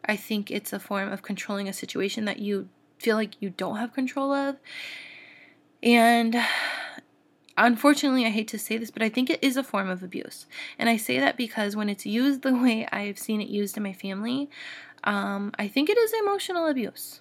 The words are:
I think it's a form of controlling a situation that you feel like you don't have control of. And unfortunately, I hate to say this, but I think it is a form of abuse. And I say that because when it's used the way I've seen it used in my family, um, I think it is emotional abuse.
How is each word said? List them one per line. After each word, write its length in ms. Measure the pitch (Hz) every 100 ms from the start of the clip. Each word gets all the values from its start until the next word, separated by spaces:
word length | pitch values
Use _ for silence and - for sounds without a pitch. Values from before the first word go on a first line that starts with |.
I 120 | - 208
think 340 | - 214 202
it's 220 | 208 208
a 80 | 202
form 320 | - 202 196
of 100 | 196
controlling 460 | - 202 - 202 196
a 40 |
situation 520 | 196 - - 196 226
that 140 | 214 -
you 300 | 202 196 190 _ _ _
feel 180 | - 220
like 240 | 214 -
you 100 | 202
don't 260 | 175 185 214
have 160 | 233
control 400 | - 262 - 269
of. 240 | 277 277 277 - - - - - - - - - _ _ _
And 540 | 233 240 226 233 226 240 233 - - - - - _ _ _ _ - -
unfortunately, 680 | 233 226 285 294 285 262
I 60 | 226
hate 180 | 214 220
to 100 | 220
say 200 | - 226
this, 120 | 220
but 120 | -
I 60 | 220
think 200 | 220 254
it 140 | 330
is 140 | 277 254
a 80 |
form 260 | 254 202 190
of 120 | 180
abuse. 440 | 185 - - - - - - -
And 100 | 233
I 80 | 226
say 220 | 226 247
that 180 | 277 -
because 400 | 233 226 202 208
when 120 | 208
it's 180 | 196 -
used 360 | 220 269 269
the 120 | 262
way 320 | 254 247 220 -
I've 260 | 202 202 196
seen 220 | - 214
it 80 | 202
used 280 | 202 202 214
in 60 |
my 100 | 202
family, 560 | 185 196 196 220 262 285 - - - - -
um, 480 | - 202 202 202 202 -
I 80 | 208
think 240 | 262 302
it 80 | 427
is 140 | 453 453
emotional 480 | 403 403 - 359 320
abuse. 520 | 262 208 - - -